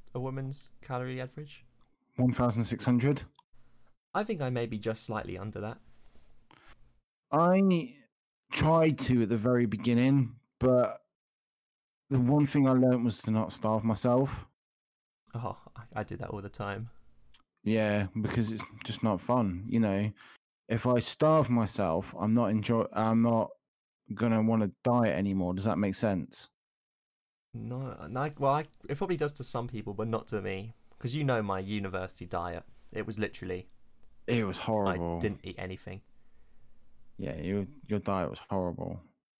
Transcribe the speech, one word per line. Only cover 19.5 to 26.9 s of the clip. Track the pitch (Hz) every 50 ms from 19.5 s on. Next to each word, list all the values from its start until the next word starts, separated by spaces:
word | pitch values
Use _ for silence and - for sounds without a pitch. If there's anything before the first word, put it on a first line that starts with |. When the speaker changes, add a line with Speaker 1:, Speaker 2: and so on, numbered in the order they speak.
| 87 90 101 117
Speaker 2:
you | - 117
know. | 113 104 98 98 104 107 - _ - - - _ _ _ _ _ _ -
If | - 117 - 127
I | 123 120
starve | - - - - 151 156 156 160 135 107
myself, | 123 117 110 - - - 98 87 80 87 104 - - -
I'm | 95 107 113
not | 120 117 98
enjoy-, | 107 107 104 - 117 113 104 - -
I'm | 101 110 110 113 117
not | 113 117 117 113 107 - - _ _ _ _ _ _ _ _ _ _ - 107
gonna | 98 117 117 113 110
wanna | 110 110 113 113 107 95 - _ -
diet | 127 120 120 117 107 67 80
anymore. | 98 101 98 95 90 90 90
Does | 95 98
that | 110 87 85
make | 104 98 98
sense? | - - 107 98 87 - - - - - - _ _ _ _ _ _ _ _